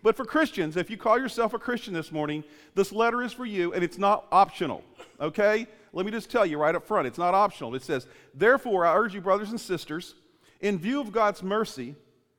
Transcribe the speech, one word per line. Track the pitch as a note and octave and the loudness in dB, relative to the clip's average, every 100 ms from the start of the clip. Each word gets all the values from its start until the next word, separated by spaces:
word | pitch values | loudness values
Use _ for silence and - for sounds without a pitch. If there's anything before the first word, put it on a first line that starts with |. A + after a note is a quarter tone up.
but | G#3+ A3+ | 0 0
for | B3+ | 0
Christians, | D4+ D4 - D#3 E3 | 0 0 0 -4 -4
if | F3 | -6
you | G#3 | -2
call | A#3 A#3+ | 2 2
yourself | C4 - A3+ | 0 -2 -2
a | A#3 | -2
Christian | - A#3 - | -4 -6 -4
this | E3+ D3+ | -8 -6
morning, | D#3+ D3+ D3+ D3+ - - | -4 -4 -6 -10 -20 -8
this | F#3+ G3 | -2 -2
letter | G3+ A#3 A#3 | 2 2 0
is | A#3+ | -4
for | - B3 | -8 -6
you, | G3+ F3 | -2 -2
and | F#3 | -2
it's | F3 F3 | -4 0
not | G3 G#3 - | 2 0 2
optional. | F3+ G3 - D#3 F#2+ - - - - | 4 4 2 -6 -6 -12 -20 -18 -6
Okay? | D3+ - G#3 G#3+ - - _ | -4 2 2 2 -2 -16 _
Let | E3+ G3 | -6 -4
me | |
just | A3+ - | -6 -2
tell | A#3+ | 2
you | F#3+ D3 | 2 2
right | D3+ | 2
up | E3+ - | 0 0
front, | G#3 C3 | 0 0
it's | C#3 | -2
not | F3 | 2
optional. | F#3+ G#3 - B2 C3 | 4 2 0 -8 -8
It | |
says, | - C#3 - - _ | -4 -4 -6 -20 _
"Therefore, | C3+ G#3+ C4+ B3 F#3+ | 2 4 4 2 2
I | E3+ F3 | 4 4
urge | G#3+ | 2
you, | G3 | -2
brothers | F#3 G3+ G#3 | 0 0 0
and | A#3 | -8
sisters, | - F3 - D#3 - - _ _ _ - | -6 -6 -6 -10 -10 -20 _ _ _ -6
in | G3+ F#3+ | -2 -2
view | F#3+ C#4+ | -2 -4
of | A3+ | -2
God's | G#3 G#3 G3+ | 2 2 0
mercy, | F#3+ G#3 A3 - B2 C#3+ _ _ _ | -2 -2 -2 -6 -12 -14 _ _ _